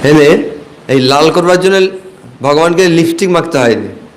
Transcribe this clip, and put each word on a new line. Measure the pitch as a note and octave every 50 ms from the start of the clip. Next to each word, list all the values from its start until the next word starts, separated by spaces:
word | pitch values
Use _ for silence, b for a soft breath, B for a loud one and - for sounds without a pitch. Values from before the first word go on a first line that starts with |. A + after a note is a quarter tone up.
| -
এনে | C#3 D3+ D3+ C#3+ C#3+ F3 - - - - - - - - - -
এই | - B2+ C3+
লাল | C3 B2+ C#3 C#3+ D#3 D#3+
করবার | D#3 F3+ E3+ F3 F3+ F3
জন্য | F3+ F#3+ G3 F#3+ F#3+ F#3+ F#3+ - - - - - - - - -
ভগবানকে | B2 C#3 D3 D3+ E3 E3+ E3+ E3 F#3+
লিপস্টিক | F3+ E3 E3 E3 E3 E3+ - G3 F#3+
মাখতে | F3+ E3 D#3+ - -
হয়নি | C#3 B2 A#2 A2+ G2+ G2+ G2+ - - - - -